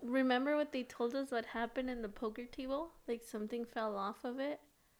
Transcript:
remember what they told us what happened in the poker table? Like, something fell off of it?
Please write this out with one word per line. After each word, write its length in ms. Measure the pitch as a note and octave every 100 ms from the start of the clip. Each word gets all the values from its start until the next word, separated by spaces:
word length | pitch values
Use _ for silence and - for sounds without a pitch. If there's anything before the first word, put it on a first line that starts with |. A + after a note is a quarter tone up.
remember 540 | A#3+ C4 C4 B3 C#4 D4+
what 160 | D4
they 120 | C4+
told 300 | B3 - A#3+
us 160 | C4+ C4+
what 140 | A#3
happened 460 | A3+ A3+ A#3 B3 B3+
in 100 | B3
the 80 | G#3+
poker 380 | G3+ A3+ A3 B3
table? 460 | - C4 C#4 E4 - -
Like, 160 | A#3
something 440 | - A3 G#3+ A#3+ A#3
fell 280 | A#3+ A3
off 300 | G3+ G3 A3
of 140 | B3 B3+
it? 200 | C#4 - - _ _